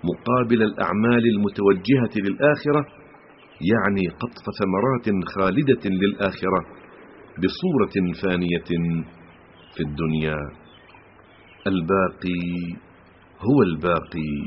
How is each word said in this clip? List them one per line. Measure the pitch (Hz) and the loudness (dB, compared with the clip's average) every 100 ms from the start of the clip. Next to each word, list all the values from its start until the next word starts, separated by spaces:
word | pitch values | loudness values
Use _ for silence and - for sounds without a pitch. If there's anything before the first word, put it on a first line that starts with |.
مقابل | 87 87 - 123 120 120 | -4 -4 0 0 2 2
الأعمال | 107 - 87 98 113 120 117 | 2 0 -2 2 2 4 4
المتوجهة | 104 101 104 101 95 90 135 113 110 | 2 0 2 2 2 4 2 2 -2
للآخرة | 98 95 147 147 147 147 143 - - - - - - - 80 | -2 2 2 2 0 0 -2 -12 -20 -20 -20 -20 -20 -4 0
يعني | 113 98 98 90 | 2 2 0 -2
قطف | - 117 - - 101 | -4 -10 -8 -12 -4
ثمرات | 98 92 123 127 117 98 85 | 0 2 2 0 0 -2 -2
خالدة | 98 95 101 143 127 101 | 0 0 2 2 2 2
للآخرة | 92 101 101 98 92 92 92 87 - - - - - - - | 0 0 0 -2 -2 -2 -2 -2 -16 -20 -20 -20 -20 -20 -2
بصورة | 92 - 185 143 98 101 90 85 | -2 0 -2 0 0 0 -2 -2
فانية | 98 90 87 87 - 87 85 82 80 - - - - - - | -2 0 0 -2 -2 -2 -2 -4 -6 -16 -20 -20 -20 -20 -20
في | - | -8
الدنيا. | 76 73 80 78 78 76 73 - - - - - - - - - - - 104 | -6 -4 -2 -2 -2 -4 -8 -14 -20 -20 -20 -20 -20 -20 -20 -20 -20 -8 -2
الباقي | 95 82 95 90 87 90 90 87 87 87 85 - - - - - - | -2 2 2 0 -2 -4 -4 -4 -6 -8 -12 -18 -20 -20 -20 -20 -6
هو | 98 139 | 2 4
الباقي. | 98 78 87 82 - - 78 73 | 4 2 0 0 -2 -8 -6 -6